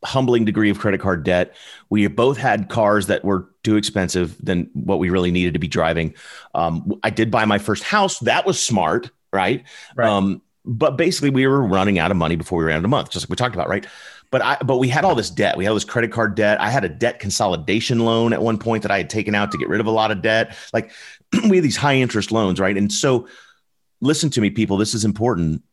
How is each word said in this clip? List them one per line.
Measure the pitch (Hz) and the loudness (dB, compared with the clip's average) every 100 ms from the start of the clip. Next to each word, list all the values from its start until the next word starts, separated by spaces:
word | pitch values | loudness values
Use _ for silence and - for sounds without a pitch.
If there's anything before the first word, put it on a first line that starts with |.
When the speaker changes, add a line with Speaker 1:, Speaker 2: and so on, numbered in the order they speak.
| - | -2
Speaker 1:
humbling | 131 131 120 107 | 0 4 4 2
degree | 104 107 | 2 2
of | 98 | 2
credit | 107 98 | 0 0
card | 98 90 | 0 -2
debt. | 76 90 90 - - - _ | 2 0 0 -6 -20 -20 _
We | 107 101 | 0 2
both | 104 123 143 | 2 2 2
had | 127 104 95 | 0 0 -2
cars | 117 107 104 95 | 0 4 2 2
that | 101 95 | -2 0
were | 98 90 _ | -2 -2 _
too | - 107 | 0 0
expensive | 104 104 90 92 87 - - | 0 -2 0 0 -2 -4 -2
than | 90 - | -2 -2
what | 71 64 95 | -6 -2 0
we | 90 | 2
really | 92 90 | 2 2
needed | 87 90 | 2 0
to | 78 | 0
be | 82 | -2
driving. | 69 80 82 82 - - - - | 0 0 0 -2 -6 -20 -20 -8
Um, | - 82 82 | -4 -2 -2
w-, | - - | -4 -4
I | - | -4
did | 107 110 | -2 0
buy | 110 110 | 2 2
my | 101 | 0
first | 101 104 | 0 -4
house. | - 208 196 - | 0 0 0 -2
That | 117 139 180 | 0 0 0
was | 175 | -2
smart, | - 104 80 98 - _ _ | 0 0 2 0 -4 _ _
right? | 98 92 127 - - - - | -2 0 -2 -6 -20 -16 -2
Speaker 2:
Right. | 113 | 2
Speaker 1:
Um, | 101 98 92 _ _ - | 2 2 -2 _ _ -10
but | 113 - 131 | 0 0 2
basically, | 170 185 143 | 0 2 0
we | 131 135 | 2 2
were | 139 120 | 2 2
running | 95 95 95 | 2 2 2
out | 82 | 2
of | 95 | 2
money | 80 82 | 0 0
before | 80 87 | -2 -2
we | 80 | 0
ran | 78 | 0
out | |
of | 92 | 2
month, | 135 78 | 0 -2
just | 90 - | -8 -6
like | |
we | 92 | -4
talked | 123 98 | -4 -2
about, | 78 | -2
right? | 98 - - - - _ | -4 -6 -20 -20 -20 _
But | 131 | -2
I, | 110 143 | 0 -2
but | - 127 | 0 0
we | 131 | 2
had | 135 190 | 2 2
all | 143 | 2
this | 101 | -2
debt. | - 101 - | 0 0 0
We | |
had | 95 | 0
all | 107 | 0
this | - | -2
credit | 120 117 | -4 -2
card | 113 110 101 | 0 -2 2
debt. | 104 107 | 2 2
I | 107 | 0
had | 131 | 0
a | 95 | -2
debt | 78 117 - | -2 -2 -2
consolidation | 101 - 104 87 76 104 113 123 | -6 -2 0 0 -2 -2 0 0
loan | 117 113 117 | 2 2 2
at | 107 | 0
one | 113 107 | 0 -2
point | 123 113 | -2 -4
that | 104 | 0
I | 98 | -2
had | 85 | -2
taken | 110 104 | -4 -2
out | 104 101 | -2 -2
to | 90 | -4
get | - | -4
rid | 98 | -2
of | 110 | 0
a | |
lot | 110 110 | 0 0
of | 104 | 0
debt. | 110 110 113 - - | 0 0 -2 -6 -6
Like, | 113 - - - - | -6 -6 -14 -20 -20
<clears throat> | _ - 220 | _ 0 4
we | 185 | 4
had | |
these | 151 - | 2 0
high | 143 135 | 2 2
interest | 123 110 95 | 2 -2 -2
loans, | 110 101 90 | 0 0 2
right? | 95 101 | 0 0
And | 101 | -2
so, | 104 143 127 120 - - _ _ _ _ _ | 0 0 0 -2 -20 -20 _ _ _ _ _
listen | 127 160 160 | -2 0 0
to | 127 | 0
me, | 104 | 0
people. | 104 107 98 | 0 0 0
This | 107 | 0
is | 113 107 | 0 -2
important. | 101 117 98 82 78 _ | 0 0 0 0 -2 _